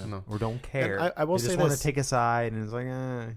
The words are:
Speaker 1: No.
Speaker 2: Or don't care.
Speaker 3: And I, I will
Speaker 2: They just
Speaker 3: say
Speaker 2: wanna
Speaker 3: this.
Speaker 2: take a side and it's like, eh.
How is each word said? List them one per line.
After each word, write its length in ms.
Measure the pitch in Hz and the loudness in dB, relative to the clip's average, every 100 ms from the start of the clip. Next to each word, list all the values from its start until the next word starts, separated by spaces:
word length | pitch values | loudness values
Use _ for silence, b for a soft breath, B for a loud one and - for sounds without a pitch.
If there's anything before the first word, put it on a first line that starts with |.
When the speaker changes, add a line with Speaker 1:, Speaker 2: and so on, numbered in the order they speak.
Speaker 1:
No. 200 | 104 98 95 | -8 -8 -6
Speaker 2:
Or 100 | 110 | -4
don't 220 | 113 120 | -2 -4
care. 340 | - 139 120 98 | -4 -2 0 2
Speaker 3:
And 80 | |
I, 80 | 175 - | 0 0
I 60 | |
will 120 | 151 185 | 0 2
Speaker 2:
They 60 | |
just 80 | - | 2
Speaker 3:
say 20 | 180 | 4
Speaker 2:
wanna 120 | 156 | 4
Speaker 3:
this. 120 | 139 | 4
Speaker 2:
take 160 | 151 139 | 2 0
a 40 | |
side 500 | 135 127 117 120 117 | 2 2 4 4 2
and 120 | 110 | -2
it's 80 | 107 | -4
like, 140 | 120 127 | -4 -4
eh. 400 | 127 131 123 113 | -4 -4 -6 -6